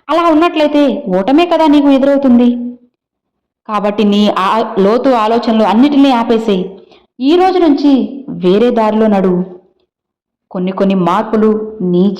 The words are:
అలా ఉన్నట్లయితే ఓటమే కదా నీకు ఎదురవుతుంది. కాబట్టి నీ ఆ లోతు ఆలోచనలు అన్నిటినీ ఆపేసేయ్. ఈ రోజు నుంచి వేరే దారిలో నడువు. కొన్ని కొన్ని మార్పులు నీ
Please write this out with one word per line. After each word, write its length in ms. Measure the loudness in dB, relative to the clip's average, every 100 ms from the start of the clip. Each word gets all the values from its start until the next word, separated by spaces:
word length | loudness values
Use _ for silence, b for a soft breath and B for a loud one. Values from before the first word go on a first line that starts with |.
| -4
అలా 200 | -2 2
ఉన్నట్లయితే 760 | 2 0 0 0 2 0 -2 -2 -2
ఓటమే 280 | 2 0 2
కదా 220 | 2 2
నీకు 220 | 4 4
ఎదురవుతుంది. 640 | 2 2 2 2 4 2 0 -8 -14 _ _ _ _ _ _ _ _ -8
కాబట్టి 360 | -4 -2 0
నీ 280 | 0 2 0 0
ఆ 360 | -2 -2 -2 0
లోతు 300 | 0 0 0
ఆలోచనలు 540 | 0 0 -2 0 0
అన్నిటినీ 480 | 2 2 2 4 2
ఆపేసేయ్. 520 | 2 0 -2 -2 -4 -6 -12 B B B -6
ఈ 160 | 0 2
రోజు 240 | 2 2
నుంచి 640 | 2 2 2 0 -2 -8 -14
వేరే 420 | -4 0 2 2
దారిలో 360 | 0 0 0 0
నడువు. 380 | 0 0 -2 -4 -12 _ _ _ _ _ _ _ _ _
కొన్ని 200 | -8 -6
కొన్ని 240 | -2 -2 0
మార్పులు 840 | 0 -2 -2 0 0 -2 -6 -8
నీ 340 | -2 0 0